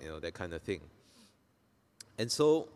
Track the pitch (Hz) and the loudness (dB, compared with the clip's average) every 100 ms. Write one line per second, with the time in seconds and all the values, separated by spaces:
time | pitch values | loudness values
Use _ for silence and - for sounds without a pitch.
0 | 80 78 82 - 90 82 - 92 78 - | -10 -8 -8 -6 -6 -6 -4 -6 -8 -20
1 | - - - _ _ _ _ _ _ - | -20 -20 -20 _ _ _ _ _ _ -20
2 | - - 117 - 151 160 - | -12 -4 -2 4 6 6 2